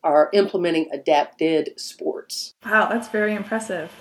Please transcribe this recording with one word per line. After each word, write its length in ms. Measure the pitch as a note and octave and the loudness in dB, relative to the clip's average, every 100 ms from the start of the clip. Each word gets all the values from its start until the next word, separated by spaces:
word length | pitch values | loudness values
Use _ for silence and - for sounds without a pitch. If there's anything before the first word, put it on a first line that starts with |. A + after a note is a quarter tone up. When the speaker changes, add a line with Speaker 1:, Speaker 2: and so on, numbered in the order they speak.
Speaker 1:
are 260 | E3 D3 D3+ | 4 4 4
implementing 560 | G3+ G3 G3 F3 E3 D#3 | 4 2 0 0 0 -2
adapted 840 | C#3+ - D3 D3 _ D#3+ D#3+ D3 - | -4 2 2 2 _ 0 0 -2 -8
sports. 760 | - - - - - - - _ - | -16 -8 -6 -6 -10 -12 -12 _ 0
Speaker 2:
Wow, 220 | G#3+ - | 2 2
that's 220 | A3+ - | -2 -4
very 260 | G#3+ G#3 G#3+ | -2 -2 -2
impressive. 560 | G3+ A3 A3 F3+ D#3+ - | -4 -6 -4 -8 -8 -14